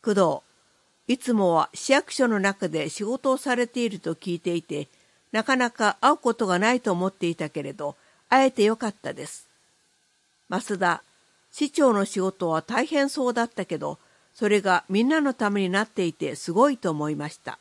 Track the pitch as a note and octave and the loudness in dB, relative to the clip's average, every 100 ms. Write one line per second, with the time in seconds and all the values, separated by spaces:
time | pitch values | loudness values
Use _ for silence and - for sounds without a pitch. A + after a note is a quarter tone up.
0 | - G3+ F3 C#3 _ _ _ _ _ _ | 0 2 2 0 _ _ _ _ _ _
1 | - B3+ - A3+ F#3 E3 - - - C4+ | -4 -4 0 2 4 4 0 -4 0 0
2 | - - B3 G#3+ G3 G3 F#3 D#3 D3+ - | 0 -2 0 2 0 -2 -4 -4 -6 -6
3 | G#3 C4 C#4 C4 - B3 A#3+ B3 A#3 E3+ | -6 -4 -2 -2 -2 -2 -2 -2 -4 -4
4 | - E3 - F3 - E3+ - D3+ D3 _ | -6 -6 -6 -6 -4 -4 -4 -10 -10 _
5 | _ _ _ G#3+ A3 C4 A#3+ - G#3+ - | _ _ _ -4 0 0 0 0 -2 2
6 | B3+ D4 A#3+ A3+ G#3 F3 G#3+ B3 A#3 F3 | 2 2 0 -2 0 2 2 0 0 -2
7 | F#3 - E3+ D#3+ D3+ D#3 C#3 C3 D3 - | -2 -2 -6 -4 -6 -8 -10 -8 -10 -10
8 | _ _ _ B3+ C4+ - G#3 A3+ A3+ - | _ _ _ 4 4 4 2 2 -6 -8
9 | C#3 - C#3+ - - _ _ _ _ _ | -10 -10 -12 -16 -20 _ _ _ _ _
10 | _ _ _ _ _ F#3 - G3 F3+ E3+ | _ _ _ _ _ -8 -6 -2 0 0
11 | _ _ _ _ _ - D4 - C4+ G#3 | _ _ _ _ _ -4 -4 4 4 4
12 | G3 G3+ F#3+ - F3 D#3+ - A3 D4 D4+ | 0 -2 -4 -2 -2 -2 -2 -4 0 0
13 | C#4 D4 B3 A#3 A#3 - F3+ D#3 D3 D3 | 0 0 -2 0 -4 -6 -8 -6 -6 -10
14 | _ _ _ - G#3+ G#3 G3 F3 - F#3+ | _ _ _ -4 2 2 4 0 0 0
15 | B3 D#4 C#4+ B3 G#3 G3+ F#3 F#3+ G#3 - | 2 2 0 0 -2 0 0 0 -2 -2
16 | F3+ - D3+ C3 - E3+ C#4 C4 F#3+ D3+ | -4 -2 -8 -8 -4 2 2 2 -4 -2
17 | D3+ D3+ D3 - - - | -4 -4 -8 -12 -14 -14